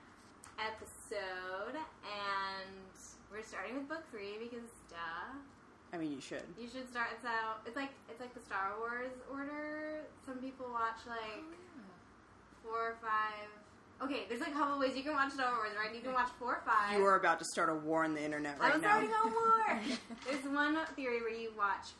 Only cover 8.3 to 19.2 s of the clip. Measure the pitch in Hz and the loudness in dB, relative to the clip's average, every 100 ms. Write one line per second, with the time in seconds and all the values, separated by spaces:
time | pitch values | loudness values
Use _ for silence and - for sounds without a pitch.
8.3 | 240 - 202 196 214 233 240 254 254 254 | -12 -6 -2 -2 -2 -2 -2 -4 -6 -8
9.3 | 277 277 294 302 302 311 311 294 - - | -6 -4 -4 -4 -4 -4 -6 -8 -12 -10
10.3 | 254 262 262 254 233 240 - 247 233 220 | -8 -8 -6 -4 0 0 -2 -6 -6 -6
11.3 | 214 320 349 359 277 196 180 - - - | -8 -12 -14 -16 -16 -16 -18 -20 -20 -20
12.3 | - - - 226 226 226 226 226 214 214 | -20 -20 -14 -4 -2 0 -2 0 0 0
13.3 | 214 208 208 - - - - 269 262 - | -4 -10 -14 -20 -20 -20 -6 -4 -2 -2
14.3 | 240 330 285 277 285 262 262 269 294 269 | -2 -2 2 2 4 2 0 0 2 0
15.3 | 277 247 240 214 208 220 233 254 254 240 | 2 2 2 0 -2 -4 -4 0 2 2
16.3 | - 247 277 - 220 202 208 196 190 180 | 0 -2 0 2 4 6 6 8 8 8
17.3 | 165 165 - 165 160 151 160 160 151 151 | 4 2 2 4 4 4 4 4 2 0
18.3 | 151 147 143 254 311 415 427 427 440 | 0 -2 2 4 6 6 6 6 4